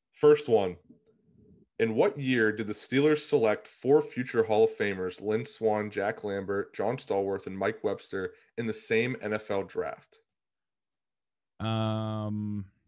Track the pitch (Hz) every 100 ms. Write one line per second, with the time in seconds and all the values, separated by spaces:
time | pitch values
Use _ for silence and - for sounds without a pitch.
0 | _ - 151 147 143 110 95 87 _ -
1 | _ _ _ _ - - _ - 113 110
2 | 165 147 131 123 110 107 104 104 - 131
3 | 147 151 - 147 110 104 - - 127 151
4 | 151 - 123 117 107 110 110 - 101 95
5 | 92 - 101 107 120 - 110 107 104 101
6 | 98 - 104 98 92 101 101 - 101 131
7 | - 98 98 98 98 95 98 110 104 95
8 | - - 92 - _ - 117 107 - 110
9 | 123 127 104 107 - 101 92 90 82 -
10 | _ _ _ _ _ _ _ _ _ _
11 | _ _ _ _ _ - 110 110 110 110
12 | 110 110 107 104 104 104 95 _